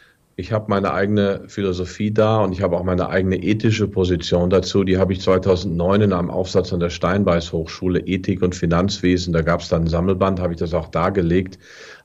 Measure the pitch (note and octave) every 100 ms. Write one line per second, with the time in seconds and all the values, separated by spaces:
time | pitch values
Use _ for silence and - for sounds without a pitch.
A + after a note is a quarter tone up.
0 | _ _ _ - F2 A2 G#2+ G2 F#2+ E2
1 | G2+ G#2 G2+ G2 G2 - G2 F2 E2+ -
2 | G#2 G#2+ G#2+ A2 F#2+ F2 F#2 F2 F#2 F2+
3 | - F#2+ F#2+ F#2 F#2 G#2+ A2+ A2 G2 G2
4 | F2+ E2+ - F2 F2+ F#2 F2+ G2 F#2+ F#2
5 | F#2 F#2 F#2+ F#2 F#2+ F2 F#2 E2+ F2 G#2
6 | G2+ F2+ F2 F#2 F#2 F#2+ F2 F2 E2+ -
7 | F2 G2+ F#2+ E2+ D#2+ E2+ D#2+ - F#2 F2
8 | F2 F#2+ G2 F2+ F2+ - E2 E2+ G2 -
9 | F2+ F2+ F2 E2 D#2+ E2+ - E2+ E2 E2+
10 | F#2 F#2 G2 F2+ F2 E2 E2+ D#2+ D#2 E2
11 | F#2 G2 E2 F#2 F#2 - - - - -